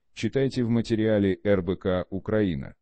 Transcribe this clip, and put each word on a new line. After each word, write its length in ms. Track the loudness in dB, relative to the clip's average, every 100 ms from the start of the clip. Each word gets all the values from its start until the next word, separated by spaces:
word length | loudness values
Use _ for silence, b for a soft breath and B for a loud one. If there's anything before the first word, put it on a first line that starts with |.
| _
читайте 500 | -6 -4 0 -2 0
в 60 | 0
материале 680 | 0 0 0 2 4 2 2
Р 180 | 2 0
Б 140 | 0 -2
К 300 | -2 -2 -4
Украина. 680 | -8 -2 0 0 -2 -8 -16